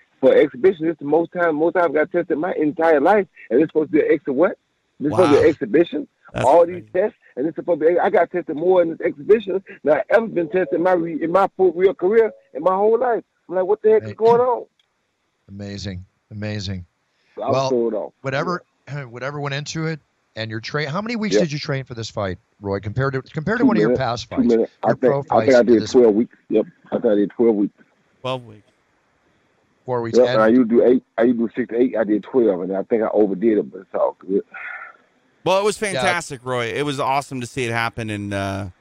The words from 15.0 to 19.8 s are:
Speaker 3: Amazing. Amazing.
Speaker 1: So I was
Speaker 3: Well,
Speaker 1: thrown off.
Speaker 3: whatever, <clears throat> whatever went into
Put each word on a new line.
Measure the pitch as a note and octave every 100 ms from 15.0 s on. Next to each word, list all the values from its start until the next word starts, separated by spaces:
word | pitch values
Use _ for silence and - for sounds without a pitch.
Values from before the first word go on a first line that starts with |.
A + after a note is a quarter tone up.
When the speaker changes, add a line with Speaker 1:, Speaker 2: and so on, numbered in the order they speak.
| _ _ _ _ -
Speaker 3:
Amazing. | G2+ G2+ G2+ G#2 F2+ F#2 _ _
Amazing. | G#2+ G#2+ G#2 F#2+ F#2+ E2+ _ _ _ _ -
Speaker 1:
So |
I | A2
was | C3
Speaker 3:
Well, | C3+
Speaker 1:
thrown | B2 A#2 G#2+
off. | D2+ -
Speaker 3:
whatever, | C3+ C3+ E3+ F3 - _ -
<clears throat> | C#3+ B2+
whatever | A#2 C#3 D3
went | C#3+ C#3
into | D3 D#3+